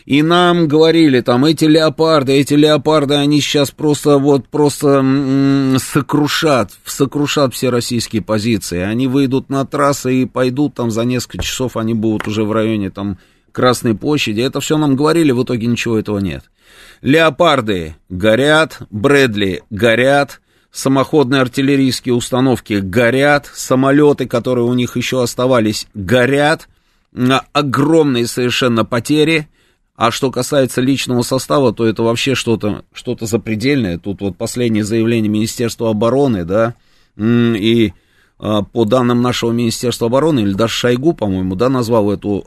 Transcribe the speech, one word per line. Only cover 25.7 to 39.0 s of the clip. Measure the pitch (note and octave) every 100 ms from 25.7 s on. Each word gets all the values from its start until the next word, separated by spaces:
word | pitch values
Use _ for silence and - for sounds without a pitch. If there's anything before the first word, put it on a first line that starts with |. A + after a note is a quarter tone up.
| - -
горят, | G#2+ F2+ B2 B2 C#3 D3 E3 - _ _ _ _ -
а, | B2+ C3 -
огромные | C#3+ C#3+ C3+ C#3+ E3 D3 A#2+ A#2
совершенно | - B2 A#2 B2+ A2+
потери. | G#2+ A#2+ - D3+ D3+ D#3+ D3+ _ _ _ _ -
А | A2+
что | - C3
касается | B2 B2+ D3 B2+ -
личного | B2+ C3+ - A#2+
состава, | A#2 C3 - D3 B2+
то | G2 A2+
это | G2+
вообще | A2+ A#2 C#3
что-то, | B2 A#2+ A2 G#2+ F2 -
что-то | - - A#2
запредельное. | A2+ A2+ A2+ G#2+ C3 C#3+ G2+ E2+
Тут | G2+ F#2
вот | G2 -
последнее | A2+ B2 A#2+ G#2+
заявление | G2+ A2+ A2+ A#2 G#2+
Министерства | G#2+ A2+ - A#2 - A2+
обороны, | G#2+ A#2 C3+ C#3 G2+
да, | E2+ G#2 A2+ A#2+ _ _ _ -
м, | A2 A#2+ A#2 A2
и, | A2 A#2 G#2 - _ _ _ _
а, | G#2 G#2+
по | G2 A#2+
данным | G#2+ B2+